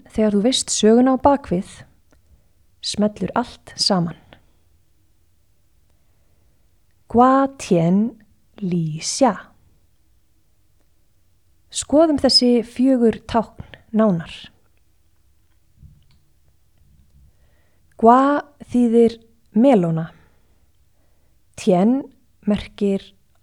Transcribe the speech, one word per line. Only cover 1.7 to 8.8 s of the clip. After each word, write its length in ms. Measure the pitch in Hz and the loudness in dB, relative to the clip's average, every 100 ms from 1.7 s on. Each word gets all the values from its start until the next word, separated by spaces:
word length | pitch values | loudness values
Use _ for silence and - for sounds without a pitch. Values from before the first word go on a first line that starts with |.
| - - _ _ _ _ _ _ _ _ _ | -16 -20 _ _ _ _ _ _ _ _ _
smellur 460 | - - 208 208 185 - | -12 -4 -4 -4 -6 -6
allt 400 | 247 - - - | -8 -12 -20 -6
saman. 400 | - 190 170 - _ - _ _ _ _ _ _ _ _ _ _ _ _ _ _ _ _ _ _ _ _ _ _ _ _ _ _ - | -2 -2 -4 -8 _ -20 _ _ _ _ _ _ _ _ _ _ _ _ _ _ _ _ _ _ _ _ _ _ _ _ _ _ -4
Gua 360 | 233 254 269 277 269 | 2 2 2 -2 -6
tian 640 | - 170 165 190 233 - _ _ _ - | -4 0 2 0 -2 -6 _ _ _ -12
li 420 | 190 175 | -6 -6